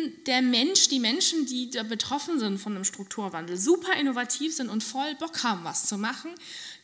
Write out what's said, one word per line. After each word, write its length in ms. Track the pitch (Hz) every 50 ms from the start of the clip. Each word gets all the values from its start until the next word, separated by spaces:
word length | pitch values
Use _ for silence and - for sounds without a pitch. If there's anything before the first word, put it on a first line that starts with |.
| 320 277 - - -
der 160 | - 254 254 254
Mensch, 460 | 247 247 226 254 339 381 - - -
die 120 | 277 262
Menschen, 460 | 233 214 247 359 381 - 339 320 285
die 240 | 247 254 247 254 240
da 140 | 254 240 214
betroffen 560 | 220 233 214 - - 254 294 285 339 339 277
sind 180 | 220 208 196 196
von 160 | - 214 208
einem 100 | 185 190
Strukturwandel, 720 | - - - 196 - - - 208 190 170 165 165 170 175
super 380 | 185 190 285 349 359 359 381 381
innovativ 600 | - 294 277 247 240 247 247 - - 294 320 311
sind 140 | - 254 226
und 140 | 208 220 214
voll 320 | - - 262 277 302 302
Bock 260 | 294 320 330 330 - -
haben, 220 | 240 208 175 165
was 220 | 156 - - -
zu 100 | - 208
machen, 340 | 196 214 226 - - - 320 349 349 - - - - - - - -